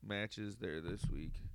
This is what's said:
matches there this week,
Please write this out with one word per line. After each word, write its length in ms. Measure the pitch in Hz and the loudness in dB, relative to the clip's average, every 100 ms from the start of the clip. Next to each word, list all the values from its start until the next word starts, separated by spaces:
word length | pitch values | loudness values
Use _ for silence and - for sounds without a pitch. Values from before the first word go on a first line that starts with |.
| - | -2
matches 520 | 101 107 113 104 107 | 0 0 0 -2 0
there 220 | 95 78 | 0 0
this 220 | 82 104 - | 0 2 2
week, 300 | 71 82 - - | 2 0 -2 -4